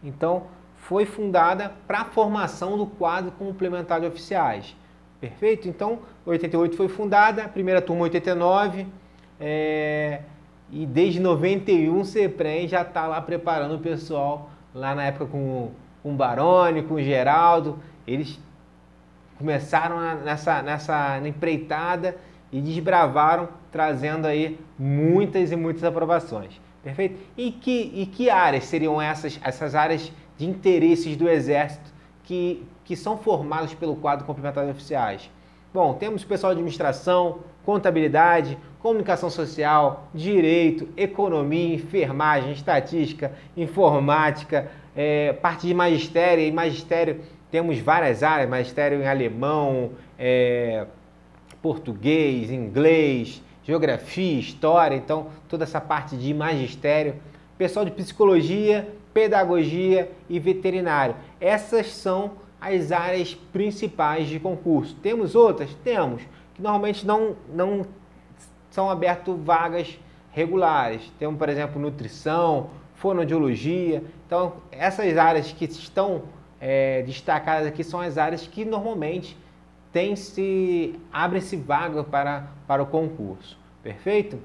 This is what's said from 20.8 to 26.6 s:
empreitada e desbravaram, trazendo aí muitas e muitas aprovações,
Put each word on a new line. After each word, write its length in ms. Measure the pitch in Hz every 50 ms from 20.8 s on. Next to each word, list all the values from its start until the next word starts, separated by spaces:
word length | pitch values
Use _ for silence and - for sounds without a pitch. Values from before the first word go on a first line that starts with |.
| 147 151 156 151 143 139 135 135 143
empreitada 920 | 151 147 151 - 165 160 147 160 - 151 151 165 180 180 180 165 185 175 - - - - - - - -
e 80 | 131
desbravaram, 880 | 143 151 160 170 160 165 185 175 165 143 127 147 151 156 170 175 175 170 - - - - -
trazendo 540 | 160 156 156 151 127 135 151 156 165 156
aí 300 | 156 147 151 156 160 160 156 - - - -
muitas 720 | 135 139 139 143 151 165 170 190 208 196 - 190 180 156
e 60 | 160
muitas 260 | 170 165 165 165 165 160
aprovações, 760 | 170 - 165 165 156 175 165 160 - 120 107 95 95 - -